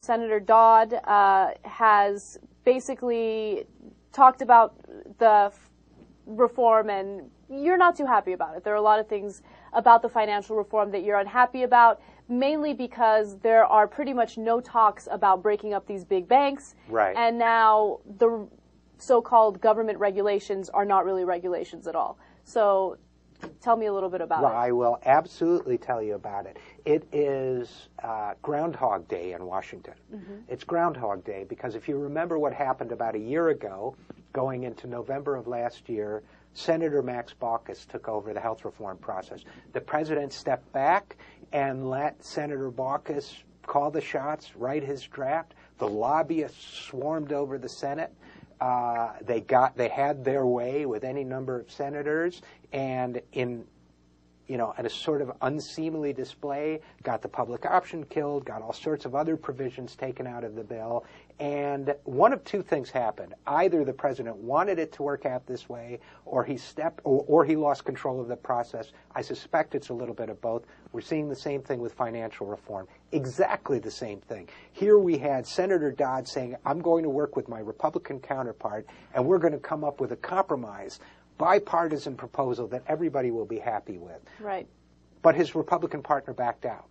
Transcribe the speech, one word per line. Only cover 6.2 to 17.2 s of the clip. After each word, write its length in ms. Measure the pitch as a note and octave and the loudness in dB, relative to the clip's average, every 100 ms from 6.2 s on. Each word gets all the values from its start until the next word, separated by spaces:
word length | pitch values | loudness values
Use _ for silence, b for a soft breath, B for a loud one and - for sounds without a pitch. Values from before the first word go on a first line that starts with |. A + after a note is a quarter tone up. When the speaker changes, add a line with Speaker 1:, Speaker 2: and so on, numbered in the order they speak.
Speaker 1:
reform, 640 | - G#3+ A#3+ A#3+ A#3 A3 G#3+ | -16 2 2 6 6 6 4
and 420 | G3 G3 G3 C#3+ _ _ | -2 -4 -10 -14 _ _
you're 260 | C4+ D4 F4+ | -2 2 6
not 200 | F4 F4 | 6 4
too 100 | C#4 | 2
happy 260 | A3 F#3 | 2 2
about 240 | F3+ D#3+ D#3+ | -4 -4 -6
it. 80 | |
There 80 | G#3 | -2
are 60 | G#3 | 2
a 40 | |
lot 160 | G#3+ G#3+ | 4 4
of 100 | G#3+ | 2
things 340 | G#3 G3+ F#3+ b b b | -4 -6 -12 b b b
about 260 | A3 A3+ A#3 | 4 8 8
the 80 | A#3 | 8
financial 480 | A#3 G#3+ G#3 G3 A3 | 0 0 0 -2 -4
reform 340 | G3+ A3 G#3 | 0 0 0
that 120 | G3 | 0
you're 140 | G3 G3+ | 0 0
unhappy 460 | G3+ B3 B3 C4 | 2 4 4 2
about, 360 | B3 A#3+ A#3 A3 b b - | 4 8 8 6 b b -6
mainly 420 | A#3+ C4+ D#4 D4 | 0 0 0 -2
because 640 | C#4+ B3 - A3+ A3 G#3 G3 | -4 -8 2 4 4 2 -2
there 280 | A3+ A3+ A3 | 6 8 8
are 200 | A3 G#3 | 6 4
pretty 280 | - C#4 | 2 -4
much 240 | B3 A3+ - | 0 -2 -2
no 200 | A3 A#3+ | -2 -2
talks 480 | B3 A#3+ A3 G3+ - | 0 4 4 2 -10
about 320 | G3+ G3+ F#3+ | 0 4 4
breaking 320 | G#3 G#3 G#3+ | 2 0 -2
up 120 | G3+ - | -6 -6
these 180 | G3 | -12
big 220 | F3+ F#3+ F3+ | -2 -2 4
banks. 500 | B3+ C#4 C#4 - _ b | 4 4 -2 -14 _ b
Speaker 2:
Right. 260 | A2 G#2+ | 2 2
Speaker 1:
And 240 | G3 | 4